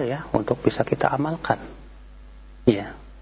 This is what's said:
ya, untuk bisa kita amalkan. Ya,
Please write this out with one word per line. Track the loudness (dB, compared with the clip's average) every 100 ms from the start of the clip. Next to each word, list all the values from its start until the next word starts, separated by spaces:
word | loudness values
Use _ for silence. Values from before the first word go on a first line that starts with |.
| 0
ya, | -2 -2
untuk | -2 0 2
bisa | 2 2 0
kita | 2 2
amalkan. | 2 -2 -2 0 -2 -2 -16 -20 -20 -20 -20 -20 -20 -20 -2
Ya, | 2 2 0 -12 -18 -6